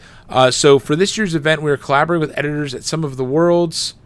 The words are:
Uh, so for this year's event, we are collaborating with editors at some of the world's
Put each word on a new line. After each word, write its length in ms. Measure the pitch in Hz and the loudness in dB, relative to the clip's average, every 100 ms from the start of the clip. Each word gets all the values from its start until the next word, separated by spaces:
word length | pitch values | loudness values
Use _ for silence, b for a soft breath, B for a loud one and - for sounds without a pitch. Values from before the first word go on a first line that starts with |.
| B B B | B B B
Uh, 220 | 127 127 | 2 2
so 280 | - 151 139 | 4 4 4
for 160 | - | 4
this 240 | 151 202 - | -2 -2 -2
year's 160 | 202 | -2
event, 260 | 160 151 156 | -2 0 0
we 100 | 151 | 0
are 40 | 139 | -4
collaborating 440 | - 139 160 175 | 0 0 2 0
with 180 | 147 143 | -2 -4
editors 340 | 147 147 143 | -4 -4 -6
at 120 | 123 | -10
some 180 | - 156 | -8 -6
of 140 | 151 131 | -4 -6
the 80 | |
world's 680 | 127 151 175 175 170 - - - | -2 0 2 2 0 -4 -10 -10